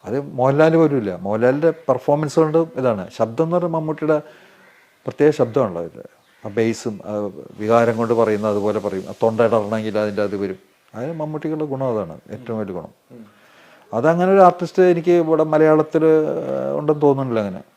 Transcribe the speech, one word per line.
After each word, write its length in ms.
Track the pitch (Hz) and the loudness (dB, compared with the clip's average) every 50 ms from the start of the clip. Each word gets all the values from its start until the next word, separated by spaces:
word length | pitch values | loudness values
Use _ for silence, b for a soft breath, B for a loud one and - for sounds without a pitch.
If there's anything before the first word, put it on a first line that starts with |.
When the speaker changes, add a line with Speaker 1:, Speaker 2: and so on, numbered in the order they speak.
| _ | _
Speaker 1:
അത് 120 | - 107 139 143 143 - 123 | -6 -6 -6 -6 -8 -4 -2
മോഹൻലാൽ 360 | 123 135 139 143 156 160 160 165 | 0 0 4 4 4 4 6 4
പോലും 180 | 165 151 143 131 | 4 4 2 0
ഇല്ല. 100 | 107 101 90 87 92 | -2 -4 -6 -6 -6
മോഹൻലാലിൻ്റെ 440 | 98 104 110 117 127 135 147 156 165 156 - - - | -4 -2 2 2 2 2 4 2 0 0 0 -2 -2
പെർഫോമൻസ് 480 | 131 123 - - 143 151 156 147 - 165 | -2 -2 0 0 0 0 0 -2 2 2
കൊണ്ട് 160 | 160 156 151 165 165 165 - - | 2 2 2 0 0 0 -4 -2
ഇതാണ്. 240 | 127 123 113 98 90 85 - - | -2 -2 -2 -2 -6 -12 -4 -4
ശബ്ദം 260 | 113 113 113 120 160 | -4 -4 -2 -4 -2
എന്ന് 100 | 165 170 180 | 0 0 -2
പറഞ്ഞാൽ 140 | 170 175 165 | -2 -2 -4
മമ്മൂട്ടിയുടെ 420 | 160 156 156 156 151 156 151 156 151 147 b b b b b b b b b b b b b b b _ | -4 -4 -4 -6 -4 -2 0 0 0 -2 b b b b b b b b b b b b b b b _
പ്രത്യേക 240 | - - - 143 151 147 - | -14 -2 2 2 2 4 2
ശബ്ദമാണല്ലോ 420 | 131 113 113 143 127 104 87 85 85 | -2 0 0 -2 -2 -2 -4 -6 -10
അതിൽ. 180 | 80 - - - - _ _ _ _ _ _ - | -10 -12 -18 -20 -20 _ _ _ _ _ _ -16
ആ 40 | 110 101 113 | -8 -4 -2
ബേസും, 360 | 113 113 113 - - 120 107 95 - - | -2 -2 -2 -4 -6 -8 -8 -8 -10 -8
ആ 20 | 107 104 104 101 92 73 - - - - | -8 -6 -6 -8 -10 -14 -20 -20 -14 -8
വികാരം 340 | 107 107 117 117 117 117 113 110 | 0 2 4 4 4 2 2 0
കൊണ്ട് 140 | 117 113 120 113 | 0 0 2 2
പറയുന്ന 260 | 113 107 107 101 104 107 104 | 2 2 2 0 0 -2 -2
അതുപോലെ 240 | 101 98 107 101 107 95 | 0 -2 -2 -2 -2 -4
പറയും. 200 | 104 95 95 - - | -4 -6 -6 -8 -10
ആ 40 | 98 - | -6 -2
തൊണ്ട 160 | - 113 110 110 117 110 | -2 -2 0 2 0 2
ഇടറണമെങ്കിൽ 460 | 107 110 104 101 110 110 107 110 101 107 | 2 0 0 -2 -4 -4 -4 -4 -2 -2
അതിൻ്റെ 200 | 107 107 101 101 104 101 | -2 -2 -2 -4 -4 -4
അത് 80 | 98 98 | -4 -6
വരും. 160 | 101 95 95 - _ _ _ _ _ _ - | -6 -6 -8 -10 _ _ _ _ _ _ -14
അതിന് 180 | 110 120 151 165 160 | -10 -10 -10 -8 -8
മമ്മൂട്ടിക്കുള്ള 460 | 156 156 151 151 147 156 156 156 151 147 | -8 -8 -8 -8 -6 -6 -6 -6 -6 -6
ഗുണം 140 | 131 131 135 131 | -6 -6 -4 -4
അതാണ്, 240 | 117 107 98 82 78 - _ - 104 | -2 -4 -4 -6 -10 -18 _ -18 -18
ഏറ്റവും 240 | 95 - - 113 110 | -16 -10 -8 -8 -8
വലിയ 140 | 107 98 92 90 | -6 -8 -8 -10
ഗുണം. 140 | 80 - _ _ _ _ 127 | -12 -14 _ _ _ _ -20
Speaker 2:
ഉം. 100 | 120 113 b b b b b b b b b b b b b - 113 | -20 -20 b b b b b b b b b b b b b -6 0
Speaker 1:
അതങ്ങനെ 320 | 123 156 170 175 180 185 196 | 0 2 2 2 2 4 6
ഒരു 80 | 196 185 180 | 8 8 8
ആർട്ടിസ്റ്റ് 340 | 175 - 180 165 - - 185 180 | 6 4 -8 -6 2 4 4 4
എനിക്ക് 220 | 175 170 160 175 175 175 | 4 2 2 2 2 2
ഇവിടെ 220 | 165 156 160 156 160 156 156 | 4 2 2 0 2 2 4
മലയാളത്തിൽ 500 | 156 156 156 156 156 151 156 - 160 156 160 156 156 156 151 147 160 139 135 135 135 131 135 139 147 | 4 4 6 6 4 2 0 0 2 2 4 4 4 2 0 -4 -4 -4 -4 -6 -4 -4 -4 -4 -4
ഉണ്ടെന്ന് 240 | 151 151 151 147 151 | 0 -2 0 2 2
തോന്നുന്നില്ല 340 | 143 139 135 135 131 117 110 104 | 2 2 2 -2 -2 -2 -2 -2
അങ്ങനെ. 160 | 101 90 92 - _ _ | -4 -8 -12 -16 _ _